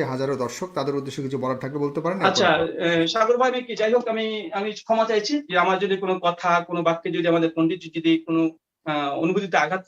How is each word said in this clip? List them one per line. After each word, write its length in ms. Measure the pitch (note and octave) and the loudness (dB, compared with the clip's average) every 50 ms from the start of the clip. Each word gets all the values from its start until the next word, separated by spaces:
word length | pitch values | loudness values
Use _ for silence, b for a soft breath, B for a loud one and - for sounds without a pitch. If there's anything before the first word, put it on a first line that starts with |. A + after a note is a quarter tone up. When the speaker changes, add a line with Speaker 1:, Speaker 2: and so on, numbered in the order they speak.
| D3+ | -2
Speaker 1:
হাজারো 300 | C3+ C3 C3 C3+ C3+ C#3 | 0 -2 -2 -2 0 0
দর্শক, 320 | C3 B2 A#2 - - F#3 F3+ F3+ | -2 -2 -4 -4 -6 -8 -6 -4
তাদের 220 | D3+ C3+ C#3+ C#3 | -4 -2 -2 -2
উদ্দেশ্যে 260 | C#3+ C3+ C3+ B2+ - C#3 | -4 -4 -6 -6 -6 -6
কিছু 160 | C3 C#3 C3 | -4 -4 -2
বলার 200 | B2 B2+ C3 A#2+ | -2 -2 -4 -4
থাকলে 200 | - C3 C#3+ D3 | -4 -6 -4 -2
বলতে 220 | C#3+ C#3+ C#3+ D#3+ | -2 -2 -2 -2
পারেন। 180 | D#3 E3 F#3 G3 | -4 -2 -2 2
Speaker 2:
আচ্ছা, 280 | F3 F#3+ F#3+ - G3+ F3 | 2 2 4 4 4 4
আহ, 580 | D#3 D3+ - - - - F3+ E3+ E3+ E3 E3 | 4 2 0 -2 -2 -2 0 2 2 2 2
সাগর 300 | E3 - A3+ A3 A3 A#3+ A#3+ | 2 2 2 4 4 4 4
ভাই, 120 | C4 B3+ B3 | 4 2 2
আমি 80 | B3 B3 | -2 -4
কি, 100 | B3 A3 | -6 -4
যাই 160 | F#3+ G#3+ A3 A#3 | -2 0 2 2
হোক, 120 | A#3+ A#3 A#3 | 2 2 0
আমি, 180 | A3 A3 A3 A3 G#3+ G#3+ G3 E3 G#3+ | -2 -2 -2 -4 -4 -6 -8 -6 -6
আমি 200 | G3 G3+ G#3+ G#3 | -6 -4 -6 -6
ক্ষমা 320 | - - - A3+ A3+ A3 | -6 -2 0 2 2 2
চাইছি 300 | G#3 A3+ G#3+ G3+ - D4 - - - | 2 2 0 0 0 -2 -4 -2 0
যে 80 | F3 F3+ | 2 2
আমার 200 | F3 F#3 F#3 F3+ | 4 4 2 2
যদি 180 | G3+ F#3+ G3 | 0 0 -2
কোনো 180 | F#3 G3 F#3 F#3 F3+ F3 | 0 0 -2 -2 0 0
কথা, 240 | F3 F3 - - F3+ E3+ F3 E3+ - | 0 0 0 0 2 2 2 0 -2
কোনো 120 | F3 E3+ E3 | -2 0 0
বাক্যে 260 | E3 E3 E3 - F3+ | 0 0 0 -2 -4
যদি 160 | E3 E3 E3+ E3+ | -2 0 2 2
আমাদের 220 | E3 E3+ E3 E3 E3 | 2 4 2 2 2
পণ্ডিত 240 | E3 E3 D#3+ F#3 F3 E3+ D#3+ D#3+ | 2 0 0 0 -2 -8 -10 -6
যদি 160 | E3 D#3+ E3 E3 D#3+ D#3+ | -2 2 2 2 2 0
কোনো, 160 | - E3 D#3+ E3 D#3+ D#3+ _ _ _ _ _ - | -2 0 0 0 0 -2 _ _ _ _ _ -6
আহ, 260 | D#3+ D3+ D3 C#3+ C#3+ C#3 C3 D#3 | -4 -4 -2 -2 -2 -2 0 0
অনুভূতিতে 340 | E3+ F#3 G3+ G3+ F#3 F3 | 0 0 0 0 0 2
আঘাত 260 | E3 D3+ D#3 F#3 F#3 F#3 | 2 2 2 0 -4 -4